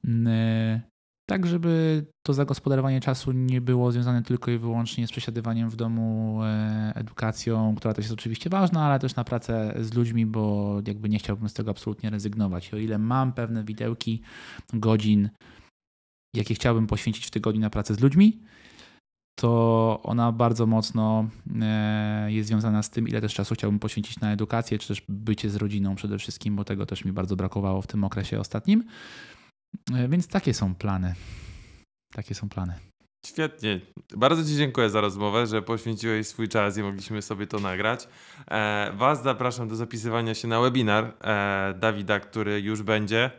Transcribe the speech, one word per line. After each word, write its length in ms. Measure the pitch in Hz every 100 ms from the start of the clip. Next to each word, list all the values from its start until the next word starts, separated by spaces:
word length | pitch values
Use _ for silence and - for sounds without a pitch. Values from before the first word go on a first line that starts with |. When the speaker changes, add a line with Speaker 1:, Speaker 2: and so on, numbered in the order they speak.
Speaker 1:
Mm, 220 | - 117 117
e, 540 | 113 113 113 110 113 - _ _ _ -
tak, 180 | 196 175
żeby 580 | 175 170 165 160 156 151 _ -
to 60 |
zagospodarowanie 680 | 139 143 139 - 135 135 131
czasu 320 | 139 131 -
nie 280 | 127 127 127
było 320 | 123 123 123
związane 300 | 120 123 120
tylko 280 | 113 123 -
i 80 | 120
wyłącznie 480 | 117 117 117 - 117
z 40 |
przesiadywaniem 600 | - 117 117 113 113 113
w 60 | 113
domu, 640 | 117 113 113 110 110 110
e, 480 | 110 107 107 110 107
edukacją, 800 | 113 110 - 110 - - 113 110 107
która 180 | 113
też 100 | 107
jest 80 | 110
oczywiście 360 | 110 113 113 175
ważna, 340 | 190 185 165 147
ale 120 | 139
też 180 | 127 123
na 80 |
pracę 500 | 117 120 - 113 107 -
z 140 | 110
ludźmi, 320 | 120 117 113 113
bo 480 | 110 107 104 101 101 101
jakby 220 | 104 107
nie 100 | 107
chciałbym 300 | - 104 107
z 60 |
tego 160 | - 110
absolutnie 400 | 101 - 104 110
rezygnować. 580 | 104 104 107 101 87 -
I 40 | 107
o 20 |
ile 200 | 110 107
mam 340 | 110 131 131
pewne 320 | 123 113 113
widełki 580 | 107 107 113 113 - 113 - - - - -
godzin, 580 | 113 110 110 107 104 104 - - - - _ _ _ _ _ _ 113
jakie 180 | 107
chciałbym 320 | 110 123 113 110
poświęcić 400 | 107 - 107 -
w 40 |
tygodniu 300 | 113 110 107
na 100 | 107
pracę 240 | 110 101
z 60 | 104
ludźmi, 400 | 135 147 214 220 - - - - - _ _ _ _ -
to 640 | 117 117 117 113 113 110
ona 300 | - 120 120
bardzo 340 | 113 120 113 113
mocno, 600 | 113 107 113 110 110 110 - - 113
e, 720 | 110 107 107 107 107 107 107
jest 160 | 110 107
związana 340 | 110 110 107
z 80 | 107
tym, 180 | - 117
ile 120 | 113
też 140 | 107
czasu 200 | - 98
chciałbym 240 | 113 104 104
poświęcić 420 | 107 - 104 -
na 120 | 110
edukację, 460 | 104 107 113 113 107
czy 100 | -
też 140 | 101 -
bycie 420 | 98 110 104 110
z 60 | 101
rodziną 380 | 104 104 98
przede 240 | 98 104 101
wszystkim, 380 | - - 104 104
bo 80 |
tego 220 | 104 98 101
też 180 | 95
mi 80 | 95
bardzo 240 | 98 92 95
brakowało 460 | 95 101 98 95
w 40 | 98
tym 180 | 107
okresie 360 | 98 107 98 107
ostatnim. 440 | 101 110 - 214 226 - - - - - - _ _ - -
E, 140 | 127 123
więc 200 | 170 -
takie 260 | 196 147
są 200 | 117 98
plany. 400 | 90 104 95 92 90 - - - - - - _ _ _
Takie 220 | - -
są 140 | 101 104
plany. 260 | - 90 85 - _ _ _ -
Speaker 2:
Świetnie. 540 | - 156 151 107 95 - - _ 101
Bardzo 280 | 131 165
Ci 120 | 156 147
dziękuję 340 | 147 123 113
za 100 | 104
rozmowę, 460 | 104 98 104 107 120
że 160 | 110
poświęciłeś 640 | 107 113 120 107 113 110 107
swój 220 | - 110
czas 300 | 110 104 101
i 40 |
mogliśmy 400 | 101 98 98 107
sobie 240 | 101 98 104
to 140 | 107
nagrać. 480 | 101 92 107 123 - - - - -
E, 420 | 107 107 104 101 98
was 260 | 127 147
zapraszam 460 | 131 113 123 113 113
do 80 | 110
zapisywania 580 | 113 117 117 117 113
się 140 | 110 117
na 120 | 113
webinar, 440 | 123 127 110 104 113 -
e, 540 | - 104 101 98 98 90
Dawida, 400 | 110 104 98 101
który 400 | - 113 104 104
już 220 | 101 107
będzie 480 | 104 107 104 113 127